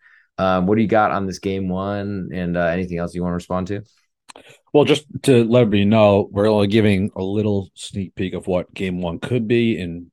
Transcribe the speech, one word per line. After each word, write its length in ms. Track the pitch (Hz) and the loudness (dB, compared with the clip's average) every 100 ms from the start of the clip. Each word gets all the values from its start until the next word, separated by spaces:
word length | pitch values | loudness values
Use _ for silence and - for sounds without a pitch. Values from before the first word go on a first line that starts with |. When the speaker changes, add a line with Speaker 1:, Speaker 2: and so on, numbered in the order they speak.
| _ _ _ - | _ _ _ -4
Speaker 1:
Um, 300 | 95 92 92 | 0 2 2
what 80 | 107 | 2
do 60 | |
you 60 | 104 | 2
got 240 | 110 104 | 2 2
on 140 | 98 95 | 0 -6
this 140 | 90 | -6
game 280 | 98 95 95 | -6 -4 -4
one, 640 | 92 98 101 101 101 90 | -4 -4 -6 -6 -8 -8
and, 240 | 90 87 87 | -6 -4 0
uh, 120 | 85 | 0
anything 300 | 87 90 85 | -2 -4 -6
else 160 | 87 | -6
you 100 | 87 | -6
wanna 120 | 87 87 | -4 -6
respond 320 | - 90 92 | -6 -6 -6
to? 160 | 101 107 _ _ _ - - - - _ | -8 -12 _ _ _ -20 -20 -20 -20 _
Speaker 2:
Well, 140 | 147 139 | 2 4
just 200 | 147 - 139 | 2 -2 -4
to 200 | - 123 | 4 4
let 180 | 113 123 | 4 4
everybody 220 | 117 101 | 4 4
know, 460 | 101 110 104 101 95 | 4 6 6 4 2
we're 180 | 98 107 | 0 2
only 180 | 107 101 | 2 2
giving 440 | 110 107 98 104 - | 4 4 2 0 -4
a 80 | |
little 480 | 95 101 107 101 92 | -6 -2 -2 -2 -4
sneak 420 | - - 101 90 - | -12 -14 -10 -10 -6
peek 180 | 95 | -6
of 140 | 87 95 | -6 -4
what 260 | 90 - | -4 -4
game 280 | - 95 90 | -8 -6 -4
one 180 | 87 85 | -6 -6
could 280 | - 123 110 | -4 -4 0
be, 300 | 117 117 87 | 0 0 -2
and 280 | 87 85 87 | -6 -10 -14